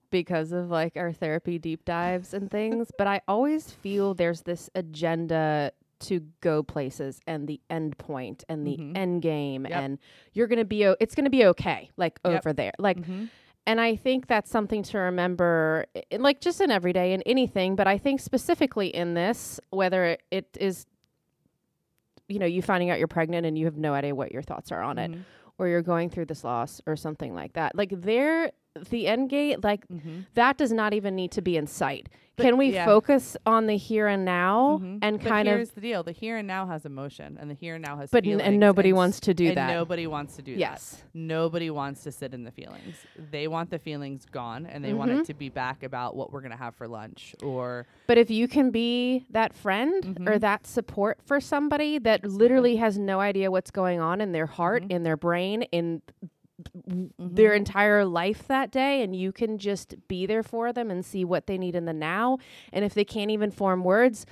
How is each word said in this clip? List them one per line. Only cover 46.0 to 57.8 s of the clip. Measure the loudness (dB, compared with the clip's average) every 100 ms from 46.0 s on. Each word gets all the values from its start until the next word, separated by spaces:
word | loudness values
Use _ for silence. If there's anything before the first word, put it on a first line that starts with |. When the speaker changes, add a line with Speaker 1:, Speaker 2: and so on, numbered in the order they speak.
| -8 -8
Speaker 2:
what | -10
we're | -12
gonna | -14 -12
have | -12 -12
for | -12
lunch | -12 -14 -18 -20 -12
or | -8 -6 -6 -8 -12 _ 4
Speaker 1:
But | 6
if | 6
you | 4 2
can | 4 2
be | 2 0 0 0 -2 -2
that | 0 -2
friend | -2 -2 0 0 -2 -4 -4 0
or |
Speaker 2:
Mm-hmm. | 2
Speaker 1:
that | 2 0 -4
support | -6 -6 -2 -2 -2 -2
for | -2
somebody | 0 -2 0 0 0 0
that | 2 2
Speaker 2:
Absolutely. | 0 4
Speaker 1:
literally | 6 8 6 4
has | 2 0
no | 0 0
idea | 0 0 2
what's | 0 -2
going | -2 0 0
on | 0 0
in | -2
their | -2 -2
heart, | -2 0 0
Speaker 2:
Mm-hmm. | -2
Speaker 1:
in | -2
their | 0 0
brain, | 0 0 0 -2
in | -2 -2 -2 -4 -8
w-, | _ -20 -20 _ -20 -20 -18 -8 -6 -8 -10
Speaker 2:
Mm-hmm. | -2 6
Speaker 1:
their | 6
entire | 6 2 2